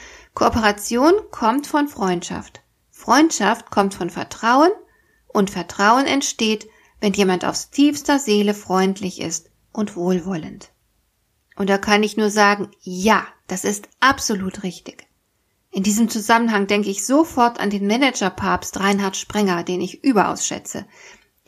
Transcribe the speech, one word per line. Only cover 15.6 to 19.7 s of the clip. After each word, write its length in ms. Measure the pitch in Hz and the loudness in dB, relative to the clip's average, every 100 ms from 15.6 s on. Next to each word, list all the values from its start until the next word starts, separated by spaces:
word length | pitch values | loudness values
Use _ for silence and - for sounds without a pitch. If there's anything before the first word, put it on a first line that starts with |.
| _ | _
In 80 | - | -4
diesem 260 | 196 208 233 | -2 0 0
Zusammenhang 600 | 226 202 233 233 208 196 | 0 2 2 4 0 2
denke 200 | 208 208 | 0 0
ich 160 | 196 | -4
sofort 540 | - 277 320 - 240 240 | 2 2 2 2 0 0
an 100 | 208 | -4
den 200 | 202 202 | -2 0
Managerpapst 920 | 233 277 247 190 - 190 180 - - | 2 0 0 -4 -2 -2 -2 -4 -2
Reinhard 380 | 196 196 196 190 | 0 0 -2 -6
Sprenger, 480 | - 208 202 175 | -6 0 0 0
den 160 | 165 | -2